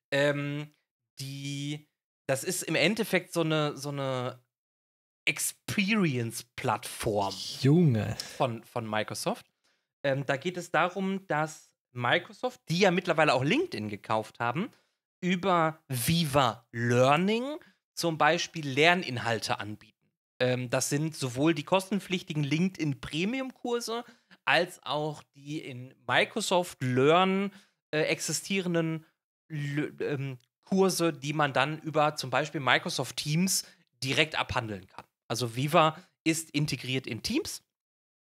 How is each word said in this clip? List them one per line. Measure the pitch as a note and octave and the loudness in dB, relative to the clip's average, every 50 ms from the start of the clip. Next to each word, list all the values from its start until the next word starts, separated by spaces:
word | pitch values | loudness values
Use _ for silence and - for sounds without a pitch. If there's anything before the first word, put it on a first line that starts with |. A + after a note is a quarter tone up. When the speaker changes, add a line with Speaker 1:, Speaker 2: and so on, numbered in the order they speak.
| _ - | _ -4
Speaker 1:
Ähm, | C#3+ C#3 C#3+ D3 C#3+ C#3+ C#3+ C#3+ C#3+ D3 D3 D3+ _ _ _ _ _ _ _ _ _ - | 0 2 2 2 2 0 -4 -4 -6 -6 -8 -10 _ _ _ _ _ _ _ _ _ -14
die, | C3+ C3+ C#3 C#3 C#3 C#3+ C#3+ C#3 C#3+ C#3+ D3 D3+ D3+ _ _ _ _ _ _ _ _ | -12 -10 -10 -10 -8 -8 -6 -6 -6 -6 -6 -8 -10 _ _ _ _ _ _ _ _
das | - C3+ C3 - | -2 -2 -2 -2
ist | F#3 F3+ - | -4 -4 -4
im | - - D#3 | -4 -2 0
Endeffekt | C3 C#3 F3 A3+ G#3+ G#3+ - - F3+ F3+ - | 2 2 2 2 0 -2 0 0 -2 -2 -2
so | - E3+ | -2 -2
eine, | D#3+ D#3+ D#3 D#3 D3+ D3 A2+ | 0 2 2 0 0 -2 -4
so | C3 C3 D3 | -6 -8 -8
eine | C#3+ C#3 C3+ C3+ C3 B2+ B2 B2+ A#2+ B2 _ _ _ _ _ _ _ _ _ _ _ _ _ _ _ _ - | -6 -4 -4 -2 -2 -4 -4 -6 -8 -10 _ _ _ _ _ _ _ _ _ _ _ _ _ _ _ _ -4
Experience-Plattform | - D#3+ - - - - _ - - - - G3 F#3+ A3+ G#3+ F#3 D#3 C3 B2 A#2 A#2 G#2+ - - _ - - - B2+ G#2+ G#2 - - - - - A#2 G2+ G#2 G2 F#2+ F#2 - - - - - | -4 -4 -2 -4 -6 -6 _ -10 -6 -2 -2 0 2 2 2 2 2 2 0 -2 -4 -6 -10 -14 _ -12 -6 -2 -2 -2 -2 -4 -10 -8 -4 -2 0 0 0 0 -2 -4 -6 -10 -12 -6 0
Speaker 2:
Junge. | - C3+ D3 F3 F3+ D3 A#2 G#2+ G#2 G#2 A#2+ | 4 6 6 6 6 6 4 2 0 -2 -4
Speaker 1:
von, | - - - - - D3 B2 A2+ A#2 - | -8 -10 -10 -4 -2 -2 -2 -2 -6 -12
von | - - B2 A2+ A2 | -10 -8 -8 -6 -2
Microsoft. | G#2+ G#2+ A2 - G#2+ - - E3+ A#3 - - _ _ _ _ _ _ _ _ _ _ _ | -2 -2 -2 -4 -6 -6 -4 -4 -4 -6 -8 _ _ _ _ _ _ _ _ _ _ _
Ähm, | - C#3+ C3+ C#3 C#3 | -2 -2 -2 -2 -2
da | B2 C#3 C3+ | -4 -4 -2
geht | - F3+ F3 | -4 -6 -6
es | F3+ E3+ - | -8 -8 -2
darum, | - D#3 E3 F3+ F3+ G3+ F#3+ F#3+ G3 F#3+ F#3+ | 0 0 0 0 0 -2 -4 -2 -4 -4 -4
dass | - D#3 D3 D#3 D3+ - - - _ _ _ _ _ - | -2 -2 -2 -2 -4 -6 -14 -20 _ _ _ _ _ -8
Microsoft, | B2 B2 A#2+ D3 F3 F3 - G#3+ - - B3+ - - _ - | -4 0 2 0 0 0 -6 -14 -8 -8 -8 -8 -8 _ -2
die | D#3+ F3 | 2 4
ja | G3+ F#3+ | 6 6
mittlerweile | F3 F#3 - F3+ D#3+ D#3 D#3 D3+ B2+ | 4 4 2 2 4 4 6 4 4
auch | B2+ B2+ | 4 4
LinkedIn | D3+ A3 D4+ G4 F4 - - G#2+ G#2 | 2 2 2 2 -2 -4 -6 -6 -6
gekauft | G#2 G2 - - A2 A2 G#2+ - - - | -6 -8 -4 -2 -2 -2 -2 -4 -8 -4
haben, | A#2 A#2 A#2+ D#3 G#3 - - _ _ _ _ _ _ _ _ - | -4 -2 -2 -2 -4 -6 -8 _ _ _ _ _ _ _ _ -4
über | - F3 F#3 F3+ F3+ G3 F3+ E3+ D#3+ D#3 D3+ - _ - | -2 0 0 0 2 2 2 4 2 2 0 -4 _ -8
Viva | C3 A#2+ A#2 - E3 E3+ E3+ C#3+ C3 C#3+ C3+ A#2 G#2+ - _ _ | -6 -2 0 2 2 2 2 2 4 4 4 4 0 -2 _ _
Learning | - A#2 A#2 A#2+ A#2+ A#2+ B2+ C3+ C#3+ D#3 F#3 G3+ A3 A#3 B3 C#4 D4+ F4+ - - _ _ _ _ - | -6 -2 0 2 6 6 6 6 6 4 4 2 0 -2 -4 -6 -8 -10 -12 -18 _ _ _ _ -10
zum | - - E3+ D#3+ | -4 -4 -2 0
Beispiel | D3+ D3+ D3+ D#3+ E3+ - - - E3 D3 | 4 4 4 4 2 -2 -6 -8 -8 -6
Lerninhalte | C#3+ C3 C#3 D#3 E3+ F3 F#3 E3+ - B2+ A#2 G#2 A#2 A#2 G#2+ - - A#2+ - | -2 2 4 6 6 4 4 0 -4 -6 -4 -2 -2 -2 -2 -2 -4 -4 -4
anbieten. | G2+ G#2 G#2+ - - _ _ _ _ _ _ _ _ _ _ - | -6 -10 -10 -14 -16 _ _ _ _ _ _ _ _ _ _ 0
Ähm, | C3 B2+ B2+ B2+ B2 A#2+ | 0 0 0 -2 -2 -2
das | B2+ C3 B2+ - | -2 -2 0 0
sind | C#3+ C#3+ D#3 D#3+ D3+ | 0 0 0 -2 -4
sowohl | - C3+ B2+ A#2 B2+ D3 E3 | -4 -6 -4 -2 2 2 2
die | E3+ D3+ D3 | 2 2 0
kostenpflichtigen | - F3+ F#3+ F#3+ - A3 F#3+ - - F3 F3+ - - D#3 D3+ D3 | 0 0 0 0 0 -4 -4 -2 -2 -4 -4 -4 -4 -2 -2 0
LinkedIn | C#3 D3 D#3 F3+ F#3+ F#3 - D#3 D3+ C3 A#2 | 0 2 2 0 0 0 -2 -2 -2 -2 -4
Premium-Kurse | - - - D#3 F3+ G#3 B3+ C4+ C4 C4 - _ - A#3+ A#3+ A#3+ A#3+ G#3+ A3+ A#3 A#3+ - - _ _ _ - _ - | -8 -8 -4 -4 -2 -2 -2 -4 -6 -8 -10 _ -6 -4 -4 -4 -4 -6 -8 -8 -8 -12 -18 _ _ _ -16 _ 0
als | B2 C#3 D#3+ F3+ F3+ - - - | 2 4 4 2 0 -4 -12 -8
auch | A2+ C3+ D3+ D3+ D#3 D3 - - _ _ | -4 -4 -2 -2 -4 -6 -8 -14 _ _
die | C#3+ C#3 C#3+ D3+ D#3 | -18 -12 -8 -8 -8
in | - C3 B2+ B2 B2+ C3 - _ - | -8 -10 -12 -14 -14 -16 -18 _ -4
Microsoft | - B2 D3 G#3 G#3+ - A3+ G3 - G3 F3+ F3 - - - | 2 2 4 2 2 0 -4 -2 2 2 2 2 0 -4 -4
Learn, | C3 B2+ B2 B2+ C3 D3 D#3+ F3 F#3 F#3+ F#3+ G3 G3+ G3 - - - _ _ _ _ - | -2 0 4 6 6 8 8 6 6 4 2 2 0 -2 -6 -12 -20 _ _ _ _ -4
äh, | - D3+ | -2 -2
existierenden | D#3+ - E3+ D#3 - - D#3 - - - G3+ G3 F3 F3+ E3+ E3 E3 D#3+ D#3+ D#3+ D#3+ _ _ _ _ _ _ _ _ - | 0 0 -2 -2 -4 -6 -6 -6 -4 -4 -4 -2 -2 0 0 0 0 0 -2 -6 -8 _ _ _ _ _ _ _ _ -10
L-, | D#3+ D3 D3 C#3+ C#3+ D3 D3 - - - | -8 -6 -6 -4 -2 -4 -4 -4 -4 -6
ähm, | - G2+ D3 C3 C#3 C3+ C3 B2 _ _ _ _ _ | -4 -4 -4 -4 -6 -8 -10 -12 _ _ _ _ _
Kurse, | - G3 F#3+ F#3+ F#3+ D#3+ D3 E3+ E3 | 0 2 4 4 4 2 2 0 0
die | D#3 C3+ B2+ D3 | 0 -2 -4 -4
man | D3+ D#3 D3+ C#3 | 0 2 2 2
dann | B2+ C3 C3 D3+ D#3 D3 | 2 2 0 0 -2 -6
über | - D#3+ C#3+ D#3 D3 D3+ D3+ | -6 -2 0 2 2 2 0
zum | - - C3 | -2 -6 -2
Beispiel | C#3 D#3 D#3 D3+ - D#3+ | 0 0 0 -2 -4 -2
Microsoft | C3 B2 C3 D#3+ - F3+ - - C3 - - | 2 4 4 4 2 -2 -4 -4 -6 -6 -6
Teams | - - D3 D3+ E3 F#3 F#3+ - - - - - _ _ _ _ - | -8 -4 -2 0 2 2 2 0 -2 -4 -6 -18 _ _ _ _ -8
direkt | - C3 C3 C3+ D#3+ D3+ - | -4 -2 2 0 0 0 0
abhandeln | - - - - B2 A2+ A2 G#2 F#2+ F#2 | -4 -4 -2 -2 -4 -4 -4 -8 -10 -12
kann. | - - - - _ _ _ _ - | -14 -20 -20 -20 _ _ _ _ -6
Also | A#2+ A#2 B2 A#2 A2+ | -4 -4 -4 -4 -4
Viva | B2 C#3 D3+ D#3 F3 D#3 D#3+ D#3 - - _ _ _ - | -4 -2 2 4 4 4 4 2 -2 -16 _ _ _ 0
ist | D#3+ D#3+ D#3 - - | 0 0 0 -2 -4
integriert | - - D#3 D3 C#3+ B2+ - B2 C3 C3 - | -2 -2 -2 -2 -4 -6 -6 -4 -4 -4 -4
in | - B2 G#2+ | -6 -8 -6
Teams. | - - A3 D#4+ - - - - _ _ _ _ _ _ _ _ _ _ _ _ | -4 -4 -4 -2 -4 -6 -10 -14 _ _ _ _ _ _ _ _ _ _ _ _